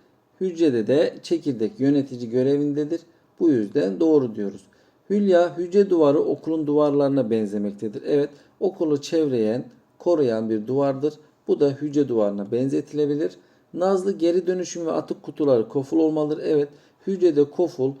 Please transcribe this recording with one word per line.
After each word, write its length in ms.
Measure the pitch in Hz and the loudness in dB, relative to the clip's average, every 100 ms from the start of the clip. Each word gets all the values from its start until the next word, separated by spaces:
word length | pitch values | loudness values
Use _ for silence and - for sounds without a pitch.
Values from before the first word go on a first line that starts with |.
| _ _ _ _ | _ _ _ _
Hücrede 460 | 185 165 165 120 107 | -6 0 2 2 2
de 260 | 135 170 - | 2 2 -2
çekirdek 560 | - 165 151 117 110 - | -4 -4 -2 -4 -4 0
yönetici 500 | 135 143 135 123 120 | 2 2 0 -8 -4
görevindedir. 720 | 123 131 143 147 143 147 165 - _ _ _ | 0 2 0 0 -2 -4 -6 -8 _ _ _
Bu 100 | 175 | 2
yüzden 500 | 131 104 131 180 180 | 2 0 -2 -2 0
doğru 360 | 165 151 127 107 | 2 4 2 -4
diyoruz. 260 | 101 - - _ _ _ - | -8 -8 -18 _ _ _ -4
Hülya 480 | 202 202 175 175 151 | 0 4 4 2 -2
hücre 320 | 175 196 196 | 0 2 4
duvarı 300 | 175 147 143 | 4 4 4
okulun 480 | - 147 - 160 147 | 0 -4 -4 -4 0
duvarlarına 600 | 147 147 143 139 139 117 | 2 2 2 2 0 0
benzemektedir. 760 | 113 104 104 101 101 110 101 - | 0 -2 -4 -6 -6 -8 -8 -2
Evet, 220 | 147 143 - _ _ | 0 0 -6 _ _
okulu 420 | 202 185 160 143 | -4 -2 -2 -2
çevreyen, 640 | - 165 151 127 107 120 - - _ _ | 0 0 0 0 0 -2 -6 -16 _ _
koruyan 500 | 175 170 131 110 110 | 0 2 2 0 -2
bir 180 | 110 107 | -4 -2
duvardır. 460 | 135 139 135 147 147 - _ - | -2 0 -2 -4 -6 -14 _ -4
Bu 120 | 180 | 2
da 100 | 143 | 2
hücre 380 | 139 151 143 135 | 0 -2 0 2
duvarına 440 | 117 104 101 101 | 2 0 -2 -4
benzetilebilir. 800 | 117 135 147 143 147 147 147 175 - _ _ _ | -2 -2 -2 -4 -2 -2 -2 -4 -8 _ _ _
Nazlı 440 | 165 180 196 190 175 | -4 0 0 -2 0
geri 300 | 170 175 175 | 0 2 0
dönüşüm 380 | 185 170 170 165 | -4 -6 -6 -4
ve 60 | |
atık 320 | 160 147 - | -4 -4 -10
kutuları 460 | - 139 147 123 110 | -10 -4 2 2 2
koful 300 | 143 135 160 | -4 -2 0
olmalıdır. 440 | 160 156 151 151 - | 2 0 -2 -4 0
Evet, 240 | 151 143 - _ _ - | 0 -2 -6 _ _ -6
hücrede 360 | 190 180 147 | 0 2 4
koful 500 | 143 - 175 - 131 139 | 2 0 -2 -2 -4 -4